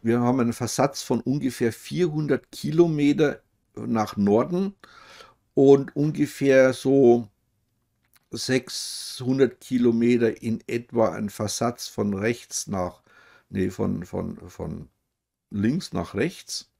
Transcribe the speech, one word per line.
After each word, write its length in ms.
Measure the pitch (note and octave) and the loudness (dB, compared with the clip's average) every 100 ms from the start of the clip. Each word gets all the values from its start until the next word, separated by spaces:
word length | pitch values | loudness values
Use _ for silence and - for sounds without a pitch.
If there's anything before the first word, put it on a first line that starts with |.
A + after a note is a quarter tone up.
wir 160 | A2+ A#2+ | 2 2
haben 200 | A#2+ C3 | 2 2
einen 140 | A#2+ | 0
Versatz 480 | A#2 A#2 - C#3 - | -2 -6 0 -2 -2
von 200 | - A#2+ | -4 -2
ungefähr 500 | C3 C#3+ C3 - A#2 | -2 -2 -4 -2 -4
vierhundert 800 | - - D3+ F3 D3+ D3+ - _ | -4 -8 -2 -2 -2 -2 -2 _
Kilometer 880 | - C#3+ D#3 E3+ D3+ C#3+ D3 C#3+ - _ _ _ - | -10 -2 2 2 4 2 4 0 -2 _ _ _ -12
nach 420 | A#2 A2+ G#2+ - | -4 -2 -2 0
Norden 580 | G2+ G#2+ C#3 F3 G3 - - - - - - _ _ | 4 4 2 -2 -4 -8 -20 -20 -20 -20 -20 _ _
und 420 | - C#3 C#3 C3+ - | 4 6 6 4 -2
ungefähr 800 | D3+ D3 D3 - C#3 C3 C3 | -2 0 -4 0 4 6 6
so 540 | B2+ C3+ C#3 B2 A#2+ A2 _ _ _ _ _ _ _ _ _ _ | 2 0 6 6 6 0 _ _ _ _ _ _ _ _ _ _
sechshundert 1300 | - - B2+ - - - - - - B2 C3 B2+ - | -10 -2 -2 -2 -12 -10 -12 -14 -8 -4 2 2 0
Kilometer 840 | - B2+ A#2+ A2+ A#2+ A#2+ A#2 - | -6 2 2 4 2 4 2 0
in 220 | A2+ A2 - | -6 -6 -6
etwa 460 | A#2+ A#2+ A#2+ G#2+ | -8 -4 0 0
ein 180 | G#2 G#2 | 0 -8
Versatz 580 | - G#2+ - A#2 A#2+ - | -6 -6 -2 -4 -4 -12
von 260 | - G#2 | -6 -4
rechts 540 | G2 A2 A#2 - - - | -2 -4 -4 -8 -10 -6
nach, 360 | G2 F2+ - _ _ _ _ _ | -4 -4 -8 _ _ _ _ _
nee, 200 | G2 F#2+ | -4 -4
von, 360 | F#2+ G2 G2 F2+ | -2 -4 -4 -8
von, 320 | F#2+ F2+ F2+ F2+ | -8 -8 -12 -18
von 380 | - E2 E2 - _ _ _ _ _ _ | -12 -12 -12 -16 _ _ _ _ _ _
links 440 | G#2 G#2+ D#3+ - | -2 -2 -2 -4
nach 220 | G2 F2 G2 | -6 -6 -4
rechts. 560 | D#3 - - - - _ | -4 -6 -14 -14 -14 _